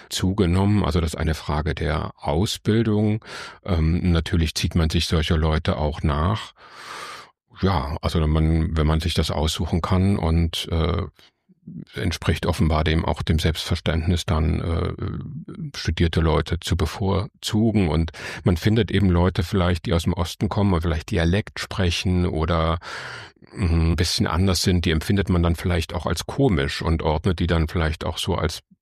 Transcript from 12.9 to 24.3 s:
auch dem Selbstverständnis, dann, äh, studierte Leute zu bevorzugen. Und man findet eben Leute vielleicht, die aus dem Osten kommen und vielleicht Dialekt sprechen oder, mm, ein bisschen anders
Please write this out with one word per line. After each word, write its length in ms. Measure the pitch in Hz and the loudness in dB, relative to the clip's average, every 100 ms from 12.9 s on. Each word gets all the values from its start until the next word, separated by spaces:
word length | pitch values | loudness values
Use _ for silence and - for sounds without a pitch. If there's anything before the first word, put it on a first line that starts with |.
| 80 | 2
auch 160 | - 80 | 0 -2
dem 180 | - 80 | 0 0
Selbstverständnis, 880 | 85 80 - 87 - 80 82 85 | 0 -2 -4 -4 -2 -2 0 0
dann, 360 | - 80 80 82 | 0 0 0 0
äh, 1160 | 82 82 87 - - - - - - - 151 - | -2 -2 -4 -6 -8 -8 -10 -12 -12 -12 -12 -8
studierte 440 | - 80 85 - | -4 0 0 2
Leute 400 | 80 76 - 82 | 2 2 0 -4
zu 180 | - 85 | -2 -2
bevorzugen. 1080 | 82 - 95 92 - - - 104 113 104 85 | -2 -2 -2 -2 -4 -8 -4 0 2 2 2
Und 240 | 78 80 - - - | 2 0 -4 -12 -4
man 140 | 110 85 | 0 2
findet 340 | 110 113 92 | 2 2 2
eben 200 | 95 95 | 2 4
Leute 320 | 85 90 - | 4 2 0
vielleicht, 420 | 85 101 87 87 | 0 0 2 0
die 80 | - | 0
aus 120 | 85 | 0
dem 100 | 90 | 0
Osten 340 | 85 87 - 113 | -2 -4 -2 -2
kommen 240 | - 101 | 0 2
und 80 | 85 | 2
vielleicht 300 | 85 78 - | 0 -2 -2
Dialekt 500 | 92 85 98 - - | 0 2 0 -2 -8
sprechen 640 | - - 90 - 98 90 | -8 -2 0 0 0 2
oder, 540 | 87 78 80 85 80 85 - - - - - - - | 0 0 0 2 2 0 -4 -12 -12 -14 -18 -20 -14
mm, 380 | - 87 82 82 | -2 2 4 4
ein 60 | 85 | 2
bisschen 300 | 85 - | 0 0
anders 360 | 98 | 0